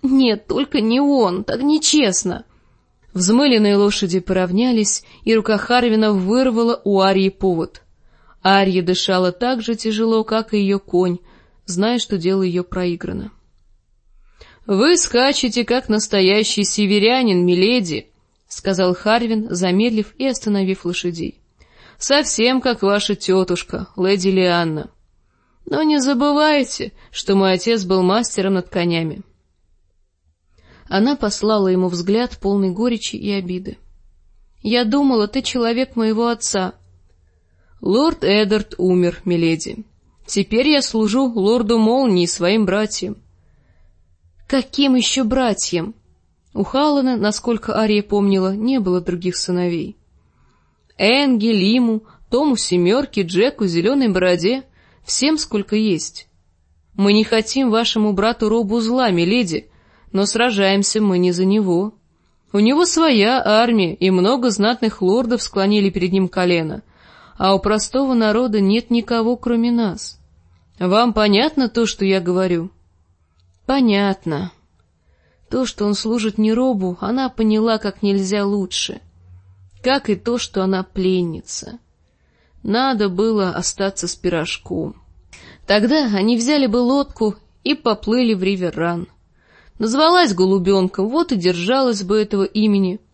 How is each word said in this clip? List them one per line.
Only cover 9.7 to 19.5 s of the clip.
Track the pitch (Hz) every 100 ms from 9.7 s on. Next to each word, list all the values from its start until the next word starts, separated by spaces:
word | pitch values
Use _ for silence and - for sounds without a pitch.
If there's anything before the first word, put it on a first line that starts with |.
| 226
тяжело, | 220 214 226 226
как | 220 220 220
и | 214
ее | 196 196
конь, | - 175 180 175 - - _ _ -
зная, | 175 214 240
что | - 202
дело | 170 190
ее | 185 175
проиграно. | 180 185 180 170 - - 208 - _ _ _ _ _ _ _ _ _ _ - _ -
«Вы | 196 277 349
скачете, | - 240 262 277 254 226
как | 233 240 -
настоящий | 214 - 202 185 208 220 -
северянин, | 196 - 208 208 214 254 240 180 180
миледи», | 180 190 247 180 143 - _ _ _ _
сказал | - - 185 185 180
Харвин, | 214 226 233 220
замедлив | 220